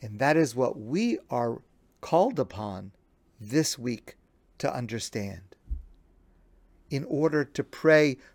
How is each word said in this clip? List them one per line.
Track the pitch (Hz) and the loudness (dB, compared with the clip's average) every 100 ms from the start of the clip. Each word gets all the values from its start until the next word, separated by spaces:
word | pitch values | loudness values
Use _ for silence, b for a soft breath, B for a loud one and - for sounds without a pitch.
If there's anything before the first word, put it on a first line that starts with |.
And | 113 104 | -14 -2
that | 135 156 | 2 4
is | 151 117 | 2 2
what | 123 - | -2 -2
we | 110 156 233 226 - | -4 0 0 -2 -4
are | 123 120 117 - _ _ _ | -2 -2 -4 -12 _ _ _
called | - 135 233 202 | 0 2 4 0
upon | 117 98 104 95 98 - _ _ _ - | -4 -6 -8 -8 -12 -18 _ _ _ -20
this | 104 139 151 - | -4 0 0 -2
week | 120 117 - - _ _ _ - | -6 -8 -10 -20 _ _ _ -6
to | 139 | -4
understand | 131 117 113 - 113 101 92 95 - - - - - _ _ _ _ _ _ _ _ _ | -4 -4 -6 -6 -6 -8 -10 -18 -20 -10 -10 -10 -20 _ _ _ _ _ _ _ _ _
in | 135 - | -6 -4
order | 156 156 151 143 | 0 2 2 0
to | - | -4
pray | 139 - 160 156 151 131 b | -8 0 6 8 6 2 b